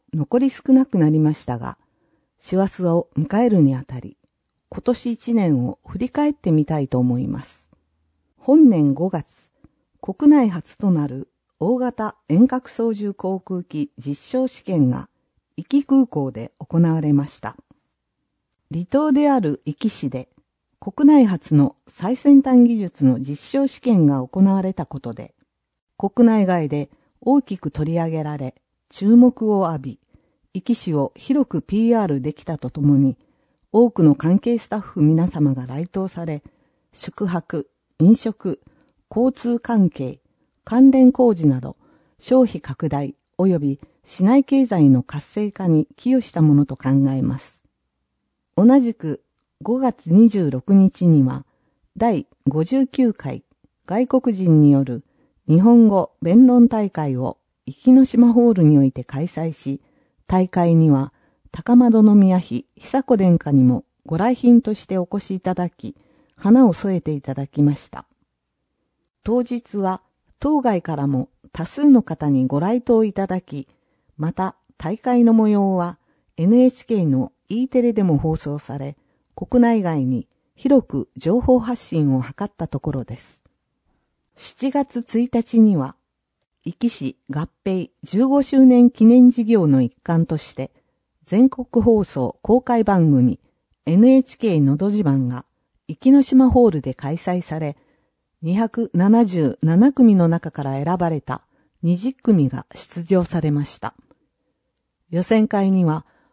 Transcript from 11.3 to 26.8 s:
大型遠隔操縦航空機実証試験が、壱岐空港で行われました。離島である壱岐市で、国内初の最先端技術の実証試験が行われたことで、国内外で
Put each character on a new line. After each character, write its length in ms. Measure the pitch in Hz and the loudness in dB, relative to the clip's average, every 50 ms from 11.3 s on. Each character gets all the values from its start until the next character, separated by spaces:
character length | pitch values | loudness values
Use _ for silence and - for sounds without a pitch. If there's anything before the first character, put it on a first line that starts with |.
| _ _ _ _ _ - | _ _ _ _ _ -6
大 200 | 156 190 247 247 | -4 -4 -2 -2
型 360 | 254 247 240 - 214 214 - _ _ - | -4 -6 -6 -6 -8 -10 -10 _ _ -2
遠 180 | 147 180 240 | 2 2 2
隔 240 | 269 254 254 - - | 2 0 -4 -10 -10
操 220 | - - 226 226 220 | -8 -6 -4 -4 -4
縦 180 | 202 208 202 196 | -6 -8 -10 -10
航 280 | - - 185 190 185 | -8 -8 -8 -8 -8
空 240 | - - 185 180 180 | -8 -10 -10 -10 -10
機 260 | _ - 156 143 - _ - | _ -8 -8 -8 -8 _ -14
実 320 | 120 139 143 - - - - 254 | -12 -12 -12 -12 -12 -8 -6 -6
証 80 | 262 | -6
試 160 | 254 - - - | -6 -8 -12 -10
験 260 | - 185 160 139 127 | -4 -2 0 0 0
が、 200 | 127 131 - - _ _ _ _ _ _ _ _ _ | 0 -4 -10 -16 _ _ _ _ _ _ _ _ _
壱 80 | - - | -20 -8
岐 200 | - - 285 277 | -4 -4 -4 -2
空 220 | - 269 269 254 | 0 0 0 0
港 240 | 233 - 151 139 131 | 0 -2 -8 -8 -8
で 220 | 123 113 120 - _ - | -8 -12 -14 -16 _ -18
行 200 | 151 - - 165 | -12 -4 0 0
わ 200 | 170 165 160 160 | 2 2 0 -2
れ 120 | 151 147 143 | -2 0 0
ま 140 | 143 143 | 0 -2
し 140 | 147 - - | -4 -10 -14
た。 160 | - 104 - _ - _ _ _ _ _ _ _ _ _ _ _ _ _ _ _ _ _ _ _ _ - 143 | -14 -14 -14 _ -20 _ _ _ _ _ _ _ _ _ _ _ _ _ _ _ _ _ _ _ _ -12 -10
離 120 | 165 180 | -10 -8
島 260 | - - 277 302 302 | -4 -2 -2 0 0
で 180 | 269 285 294 285 277 | 0 0 2 0 0
あ 80 | 254 | 0
る 220 | 190 151 143 - - | -2 -4 -6 -6 -8
壱 80 | 156 147 | -12 -10
岐 160 | - - 214 | -6 -6 -6
市 180 | - - - 135 | -6 -6 -10 -10
で、 200 | 131 127 - _ _ _ _ _ _ _ _ _ _ _ - | -10 -10 -14 _ _ _ _ _ _ _ _ _ _ _ -16
国 220 | 202 - - 302 | -14 -4 0 4
内 200 | 285 302 285 247 | 4 6 6 4
初 280 | 202 185 165 - - 156 | 2 0 -4 -4 0 2
の 220 | 147 139 - - _ _ | 2 2 2 -2 _ _
最 300 | _ - - 175 196 254 | _ -16 -10 -8 -6 -6
先 260 | - - 285 285 277 277 | -2 2 4 4 4 4
端 220 | 269 254 247 240 | 4 4 4 4
技 120 | 233 233 | 4 2
術 280 | 214 202 175 - - 147 | -2 -6 -8 -6 -2 0
の 160 | 131 127 110 | 0 0 0
実 300 | 131 135 143 143 - - | -4 -8 -10 -12 -10 -8
証 180 | - 269 277 269 | -4 -4 -4 -4
試 120 | - - | -6 -6
験 240 | - 247 220 185 160 | -2 0 2 2 4
が 220 | 143 143 135 127 | 2 2 0 -4
行 140 | 127 - 190 | -6 -2 0
わ 220 | 190 196 190 196 185 | 2 2 2 0 -4
れ 100 | 190 190 | -6 -6
た 100 | - 151 | -8 -10
こ 140 | - - 131 | -12 -12 -14
と 140 | - 120 110 | -12 -14 -14
で、 200 | - - - _ _ _ _ _ _ _ _ _ _ _ _ _ | -14 -18 -20 _ _ _ _ _ _ _ _ _ _ _ _ _
国 300 | - - 196 - - 240 | -8 -8 -4 2 4 4
内 180 | 226 220 214 196 | 4 4 2 0
外 240 | 185 180 175 156 143 | 0 0 -2 -2 -4
で 220 | 151 147 | -6 -6